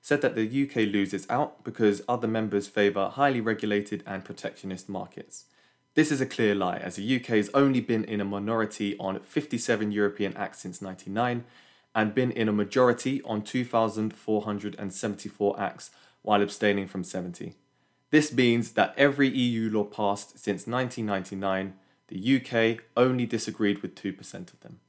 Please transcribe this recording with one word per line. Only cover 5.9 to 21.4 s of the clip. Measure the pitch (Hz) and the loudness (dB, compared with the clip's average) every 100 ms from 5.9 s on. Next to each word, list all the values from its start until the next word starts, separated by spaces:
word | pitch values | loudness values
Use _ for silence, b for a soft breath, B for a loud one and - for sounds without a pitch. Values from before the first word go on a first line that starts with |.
This | - 156 | 2 2
is | 139 | 2
a | 127 | -2
clear | - 110 | 2 2
lie, | 101 90 95 | 4 0 -2
as | 92 92 | -8 -6
the | |
U | 104 127 | -2 -2
K | 120 110 | 2 2
has | 104 | 4
only | 135 139 131 | 4 4 4
been | - 113 | 0 -2
in | 107 104 | 0 -4
a | 98 | -2
minority | 98 101 113 107 - 101 101 | -4 -2 0 -2 -2 -4 -2
on | 95 95 | -4 -6
fifty-seven | - - - 117 - 110 107 | -4 -6 -2 -4 0 0 0
European | 104 101 98 98 90 | 2 0 0 -4 -4
acts | 98 - | -8 -8
since | 92 90 | -12 -10
ninety-nine, | 95 90 - 101 123 120 120 b b b b | -10 -10 -8 -2 -2 -2 -8 b b b b
and | 113 107 | 0 0
been | 107 127 | 2 0
in | 120 110 | 0 0
a | |
majority | 104 101 131 127 123 131 135 | 2 0 4 4 4 -2 -4
on | - 107 | -4 -6
two | 107 127 | -4 -4
thousand | 120 117 110 107 107 | 0 0 0 0 -4
four | - - 107 | -4 -2 0
hundred | 107 104 101 - | 0 -4 -6 -8
and | 101 | -8
seventy-four | 92 110 101 101 - 101 - | -6 -6 -6 -10 0 0 0
acts, | 98 - - b b b | -4 -6 -18 b b b
while | - 104 | 2 4
abstaining | 101 - 107 101 95 | 4 2 2 2 -2
from | 98 87 | -6 -6
seventy. | 92 90 87 170 - _ _ _ _ _ | -6 -6 -10 -12 -14 _ _ _ _ _
This | 160 151 | 4 6
means | 123 123 117 110 | 4 4 4 0
that | - 104 - | 0 0 4
every | 143 139 135 | 4 6 2
E | 127 123 | 2 0
U | 113 113 | 0 0
law | 107 104 | 0 -2
passed | - 104 101 - - | 0 0 0 -6 -8
since | - 95 - | -4 -4 -2
nineteen | 123 123 120 107 | -4 -4 -4 -2
ninety-nine, | 98 92 98 | -2 -4 -4